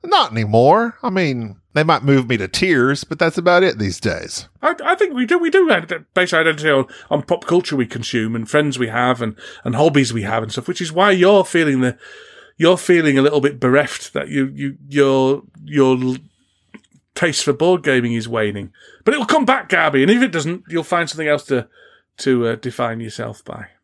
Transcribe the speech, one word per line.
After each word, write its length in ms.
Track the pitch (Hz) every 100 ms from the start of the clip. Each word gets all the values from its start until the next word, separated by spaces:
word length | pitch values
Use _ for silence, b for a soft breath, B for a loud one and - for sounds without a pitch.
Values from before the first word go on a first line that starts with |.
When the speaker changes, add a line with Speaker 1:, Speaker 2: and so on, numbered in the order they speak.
Speaker 1:
Not 300 | 349 381 226
anymore. 640 | 110 107 110 127 196 233 -
I 60 | -
mean, 480 | 185 165 127 110 - _
they 100 | 151
might 180 | 156 151
move 260 | 131 139 117
me 80 | 117
to 100 | 95
tears, 560 | - 190 147 127 143
but 160 | - 160
that's 180 | 165 160
about 240 | 175 175
it 160 | 185 107
these 220 | 101 90
days. 480 | 110 82 82 - - _
Speaker 2:
I, 120 | 302 339 302
I 100 | 370
think 180 | 381
we 120 | 254 240
do, 120 | 349
we 120 | 339
do 200 | 381 339 190 160 170 -
base 180 | - 180
our 80 | 165
identity 300 | 160 156 156
on, 160 | 139 131 B B
on 140 | 147
pop 220 | - - -
culture 300 | 175 175 139
we 100 | 113
consume 520 | - 113 120 110 117
and 120 | 110
friends 300 | 151 147 127
we 80 | 117
have 340 | 117 123 123
and, 140 | 113 104 B B 120
and 100 | 117
hobbies 380 | 156 143 123
we 80 | 113
have 220 | 101 113
and 80 | 110
stuff, 180 | 117 -
which 100 | 180
is 140 | 170
why 180 | 160 202
you're 320 | 190 180 202
feeling 380 | 180 170 156 135
the, 160 | 127 120 B B B B B _
you're 220 | 160 180
feeling 400 | - 175 156 139
a 40 |
little 200 | 139 147
bit 180 | 143 131
bereft 540 | 127 135 135 - -
that 160 | - 143
you, 200 | 147 135 139
you, 220 | 139 139 143
your, 560 | 139 139 135 131 143 - - 151
your 320 | 147 131 127
l-, 160 | 127 127 - _ _ _ _ - _ _ _ -
taste 280 | 175 139
for 80 | -
board 320 | 131 165 180
gaming 300 | 147 127 120
is 160 | 117 113
waning. 420 | 117 107 101 92 b b b
But 100 | -
it'll 120 | 294 214
come 200 | 311 247
back, 220 | 262 -
Garby, 360 | 175 160 139
and 80 | 143
if 100 | 240
it 100 | 247
doesn't, 320 | 165 147 180 -
you'll 140 | 165
find 260 | 156 175 165
something 180 | 156 156
else 160 | 147 -
to, 200 | 131 120 b b b b _
to, 280 | 135 123 117
uh, 80 | 113
define 460 | 123 - 117 113
yourself 420 | 110 - 113 110
by. 240 | - - - _